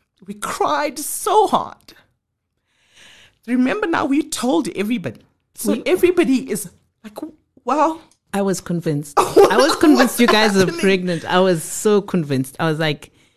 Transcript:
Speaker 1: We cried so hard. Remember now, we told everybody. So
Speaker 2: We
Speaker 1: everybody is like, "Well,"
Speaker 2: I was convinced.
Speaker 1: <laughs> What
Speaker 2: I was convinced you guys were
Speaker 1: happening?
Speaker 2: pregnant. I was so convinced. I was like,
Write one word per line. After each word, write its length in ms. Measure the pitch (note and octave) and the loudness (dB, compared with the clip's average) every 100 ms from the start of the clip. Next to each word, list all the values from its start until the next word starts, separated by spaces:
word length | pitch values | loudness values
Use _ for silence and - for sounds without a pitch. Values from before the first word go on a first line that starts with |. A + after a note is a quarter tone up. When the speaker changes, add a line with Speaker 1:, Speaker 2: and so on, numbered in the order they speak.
| _ _ F#3+ | _ _ -18
Speaker 1:
We 80 | |
cried 640 | G#3 - - F#4 D4 D4+ - | -10 -8 -4 -2 -2 -4 -6
so 480 | D4 - - G4+ G4 | -10 -6 0 2 2
hard. 460 | E3 - - _ - _ _ _ _ _ _ _ _ _ _ - - - _ - | 0 -4 -14 _ -20 _ _ _ _ _ _ _ _ _ _ -20 -20 -20 _ -4
Remember 420 | B3+ B3+ G4+ G#4 | 0 0 0 -2
now, 160 | E4 D4 | -2 0
we 180 | C#4 | 0
told 440 | - - B3 E4 A3+ - | -2 -2 0 0 0 -4
everybody. 460 | G#3 A#3 C#3+ G#2 _ _ _ - | -4 -4 -6 -12 _ _ _ -8
So 160 | G#3+ | -4
Speaker 2:
We 100 | A3+ - | -2 0
Speaker 1:
everybody 640 | F#4 F4 F4+ B3+ C4 - | 2 2 2 2 0 -2
is 180 | G#3+ - _ _ _ | -8 -8 _ _ _
like, 140 | G#3+ - D#4 - _ _ | -20 -16 -16 -18 _ _
"Well," 380 | - C#4+ D#4 D#4+ - _ _ | -4 0 0 -2 -12 _ _
Speaker 2:
I 80 | G3+ | -4
was 180 | G3 F3+ | -2 -2
convinced. 580 | - E3+ E3 D3 D3+ - | -4 -4 -2 -4 -4 -2
Speaker 1:
<laughs> 160 | F#4+ - | 0 4
What 140 | G4 | 4
Speaker 2:
I 60 | G#3 | 4
was 180 | F#4 - | 2 4
convinced 420 | E4 C4 B3+ - | 4 6 4 2
you 80 | A#3+ | 2
guys 260 | G#3+ A3 | 4 2
were 60 | G3 | 2
Speaker 1:
happening? 180 | F3+ E3 | 0 0
Speaker 2:
pregnant. 420 | G3+ F#3+ F3+ E3+ - | 0 0 -2 -6 -2
I 140 | F3+ | 2
was 240 | F#3+ E3+ | 2 2
so 380 | - - G#3+ G#3 | -4 -4 0 0
convinced. 540 | G3 F#3 C#3+ C3+ C3 - | 0 -2 -2 -2 -4 -4
I 100 | D#3+ | -4
was 100 | D3+ | -2
like, 320 | D#3 D3 - _ _ | -2 -4 -10 _ _